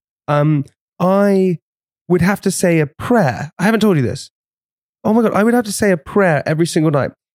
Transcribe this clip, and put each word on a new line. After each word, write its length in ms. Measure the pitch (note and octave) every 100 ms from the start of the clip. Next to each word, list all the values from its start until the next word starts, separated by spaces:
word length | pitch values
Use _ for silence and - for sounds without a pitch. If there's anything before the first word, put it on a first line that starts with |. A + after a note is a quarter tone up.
| _ _ -
Um, 380 | D3 D3+ D3+ - _ _ -
I 580 | F3+ G3 G3+ G3 F#3+ E3+ _ _ _ _ -
would 140 | F3
have 180 | F3 G3+
to 100 | G3
say 280 | - F#3 E3
a 60 | D3
prayer. 640 | - - A#3+ D3+ F#2 C#3+ -
I 60 |
haven't 160 | F#3 A3+
told 180 | G#3+ E3
you 60 |
this. 260 | A#2+ - - _ _ _ _ _ _ _
Oh 80 | A3+
my 120 | A3
God, 100 | A3
I 100 | -
would 120 | G#3+ A#3+
have 100 | G#3+
to 60 |
say 180 | G3 G#3
a 60 | F3+
prayer 460 | - G#3 F#3+ D3 -
every 220 | D#3 E3+
single 240 | E3+ D#3
night. 180 | C#3+ A2 - _